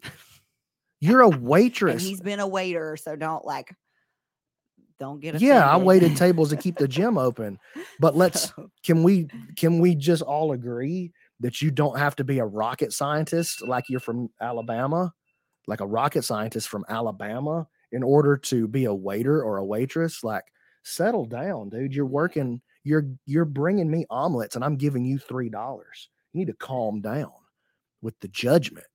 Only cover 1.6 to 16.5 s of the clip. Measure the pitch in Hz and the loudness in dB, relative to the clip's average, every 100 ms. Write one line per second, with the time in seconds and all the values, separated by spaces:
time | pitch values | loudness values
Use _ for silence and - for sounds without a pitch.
1.6 | 240 - 185 170 190 196 180 202 196 190 | 4 4 0 0 -4 -6 -6 -4 -4 -2
2.6 | 185 170 156 156 156 151 156 160 - 139 | -2 -4 -6 -8 -10 -6 -6 -6 -6 -8
3.6 | - - _ _ _ _ _ _ _ _ | -10 -20 _ _ _ _ _ _ _ _
4.6 | _ _ _ _ 135 147 156 151 254 254 | _ _ _ _ -12 -10 -8 2 6 8
5.6 | 139 165 185 190 170 143 180 170 151 147 | 8 6 8 8 8 6 4 4 2 0
6.6 | 185 170 139 131 226 190 127 120 107 95 | -4 -2 -2 0 0 2 0 -2 -8 -10
7.6 | _ 302 370 - 156 147 180 - - - | _ -18 -18 0 2 4 4 2 -6 -10
8.6 | - _ - 160 170 196 151 233 - - | -20 _ 0 4 6 4 0 -8 -16 -2
9.6 | 165 170 180 160 143 165 160 147 156 127 | 2 4 4 4 2 0 0 -2 -2 -2
10.6 | 120 120 139 185 170 - _ _ 123 - | -6 -6 -6 -6 -8 -16 _ _ -6 -2
11.6 | 151 135 147 127 147 - 131 135 110 104 | -2 0 0 0 -2 -2 -2 -2 -2 -2
12.6 | 113 131 127 - 143 151 156 170 165 - | -4 -2 -4 -4 -2 -2 -2 -2 -4 -6
13.6 | 120 123 - 123 - 120 117 - 117 117 | -4 -4 -4 -6 -4 -6 -8 -8 -8 -6
14.6 | 117 113 135 165 180 - _ _ _ _ | -6 -4 -2 -2 -2 -8 _ _ _ _
15.6 | - 104 98 110 143 151 - 107 110 | -10 -8 -4 -2 0 -2 -2 -4 -4